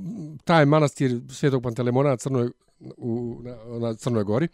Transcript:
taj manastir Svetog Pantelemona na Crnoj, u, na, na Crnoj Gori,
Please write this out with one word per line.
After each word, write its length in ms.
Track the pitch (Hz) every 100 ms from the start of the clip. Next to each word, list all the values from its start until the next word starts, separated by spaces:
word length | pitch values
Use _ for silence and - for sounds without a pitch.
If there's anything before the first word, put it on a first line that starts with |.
| 180 - 151 151
taj 260 | - 170
manastir 560 | 143 156 143 - 135 120 131
Svetog 340 | 131 147 131
Pantelemona 480 | 120 113 123 123 143
na 60 | 123
Crnoj, 340 | 143 120 120 - _ _ 131 -
u, 440 | 127 113 120 -
na, 380 | 120 120 113 117
na 140 | 117
Crnoj 300 | 110 139 117
Gori, 240 | 98 107 170